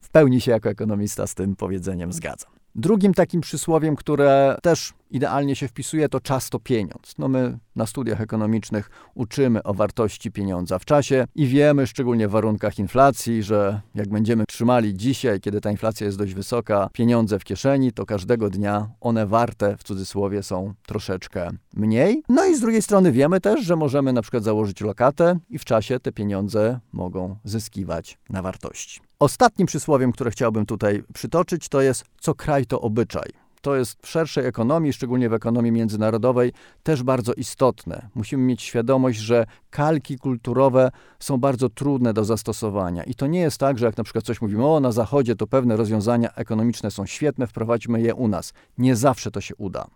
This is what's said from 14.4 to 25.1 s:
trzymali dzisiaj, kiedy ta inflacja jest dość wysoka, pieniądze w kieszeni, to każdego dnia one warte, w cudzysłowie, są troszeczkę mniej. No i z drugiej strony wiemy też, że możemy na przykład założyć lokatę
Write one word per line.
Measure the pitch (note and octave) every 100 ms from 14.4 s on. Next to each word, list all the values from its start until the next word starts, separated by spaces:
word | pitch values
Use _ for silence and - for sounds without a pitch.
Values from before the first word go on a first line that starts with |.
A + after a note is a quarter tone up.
| A2
trzymali | - A#2+ B2 A2
dzisiaj, | F#2 A2+ C#3 B2 G2
kiedy | G#2 G2+
ta | G#2+
inflacja | G#2 A2 G#2+ G#2
jest | G2
dość | G2+
wysoka, | F#2 F#2+ A#2+ A2 G2+ F#2+
pieniądze | - A#2 A#2+ A2+ G2+
w |
kieszeni, | - G2+ C3+ C#3 C3
to | A2+ G#2
każdego | G#2 F#2 A#2+ G#2
dnia | F#2+ G2+ G#2 G#2+ -
one | A#2+ A2+ G#2+
warte, | A2 A#2 - G2+ G2+
w |
cudzysłowie, | - G2 F#2+ G2 G2+ G2+
są | F#2+ F#2 F#2+ G2+ -
troszeczkę | G#2+ - F#2 - G2+ F2 - _
mniej. | - G#2 A2 E3 C4+ -
No | B3+ F#4+
i | D#4
z |
drugiej | A3 A3+
strony | - G3+ F3+
wiemy | B2 C#3+ F#3
też, | G3 C4
że | F#3 E3+
możemy | D3+ C#3 C3+
na | B2+
przykład | A2 B2
założyć | G#2 G#2+ G#2+ F#2+
lokatę | G#2 G2 B2